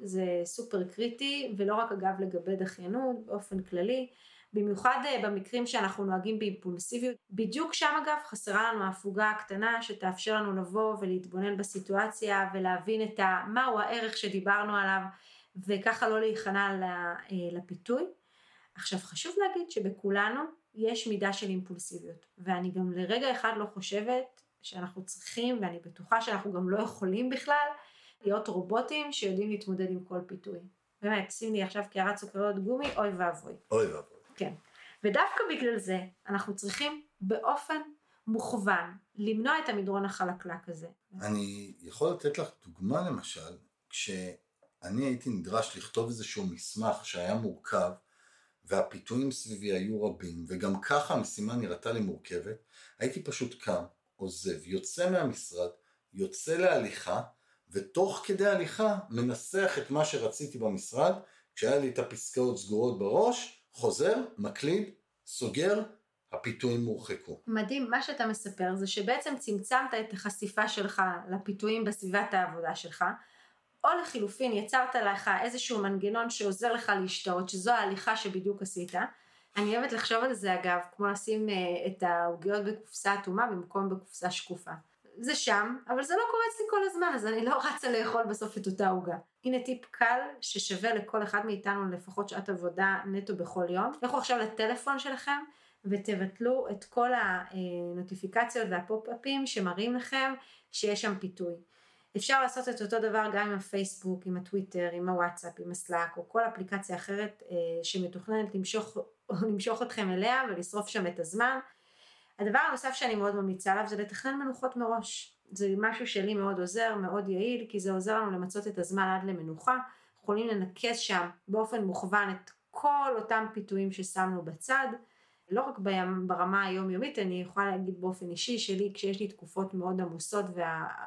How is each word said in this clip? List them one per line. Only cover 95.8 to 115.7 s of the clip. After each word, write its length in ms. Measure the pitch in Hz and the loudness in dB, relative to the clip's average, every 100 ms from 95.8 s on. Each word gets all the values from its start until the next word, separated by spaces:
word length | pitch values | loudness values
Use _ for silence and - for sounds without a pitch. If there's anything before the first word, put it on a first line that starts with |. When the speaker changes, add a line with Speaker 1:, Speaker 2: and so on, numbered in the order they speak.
Speaker 1:
ותבטלו 840 | 196 196 196 190 190 - 233 262 - | -2 -2 0 0 -2 0 2 2 0
את 140 | 202 | -6
כל 260 | - - 247 | -4 2 4
הנוטיפיקציות 1500 | 247 202 180 180 190 180 175 175 175 185 185 190 226 240 233 202 | 4 2 0 -2 -4 -4 -2 -4 -4 -6 -6 0 2 2 2 0
והפופ-אפים 760 | 175 180 220 226 233 269 277 262 | -2 -2 -4 -4 -6 -2 0 0
שמראים 480 | 220 185 180 233 | 0 0 0 0
לכם 400 | 247 240 269 262 254 - - _ | 0 -2 0 0 -2 -10 -20 _
שיש 320 | - 208 202 | -2 0 2
שם 120 | 214 190 | 0 -2
פיתוי. 340 | 185 185 175 170 - _ _ _ _ 202 | -4 -6 -6 -6 -12 _ _ _ _ -4
אפשר 260 | - 269 | 4 4
לעשות 260 | 254 254 254 | 4 0 -2
את 140 | 240 | -2
אותו 160 | 202 226 | 0 2
דבר 320 | 220 214 214 | 2 2 2
גם 140 | 202 208 | 2 0
עם 120 | 196 | -2
הפייסבוק, 680 | 190 196 190 - 185 180 185 | -2 -2 -2 -4 -4 -4 -2
עם 100 | 180 | -4
הטוויטר, 540 | 180 202 190 180 175 | -2 -2 -2 -2 0
עם 160 | 175 180 | 0 0
הוואטסאפ, 520 | 180 175 175 175 175 | 2 2 0 -12 -10
עם 100 | 175 | -8
הסלאק, 460 | 180 - 170 170 - | -8 -2 0 0 -4
או 120 | - | -2
כל 120 | 226 226 | 2 2
אפליקציה 480 | 226 190 196 196 180 | 0 -4 -4 -4 -6
אחרת, 460 | - 202 208 - - | -4 -2 -4 -6 -6
אה, 60 | 175 170 170 | -2 0 -2
שמתוכננת 720 | 170 190 175 180 220 220 202 | -2 -2 -2 -4 -2 0 0
למשוך, 420 | 202 190 220 214 - - _ - | -2 -2 -2 -2 -6 -8 _ -4
או 60 | 175 | 0
למשוך 400 | 220 208 226 226 | 2 2 0 0
אתכם 280 | 240 - 196 | -2 0 0
אליה 320 | 185 220 262 254 | 2 4 2 2
ולשרוף 400 | 175 180 208 202 | -2 -4 -4 -2
שם 180 | 214 175 | 0 0
את 140 | 180 | -2
הזמן. 380 | 160 196 240 262 - - _ _ - _ _ - | -2 2 2 2 -4 -18 _ _ -20 _ _ -2
הדבר 200 | 208 262 | 4 6
הנוסף 360 | 311 254 269 | 4 2 -2
שאני 200 | 262 254 | 0 0
מאוד 200 | 214 202 | 2 2
ממליצה 380 | 202 196 185 196 | 2 0 0 2
עליו 140 | 196 214 | 2 2
זה 100 | 202 | -2
לתכנן 420 | 202 196 269 277 | -4 -4 -2 -2
מנוחות 380 | 269 254 254 247 | -2 -2 -2 0
מראש. 640 | 226 226 - - - _ - | 0 0 -2 -8 -12 _ -12
זה 240 | 190 202 | -2 0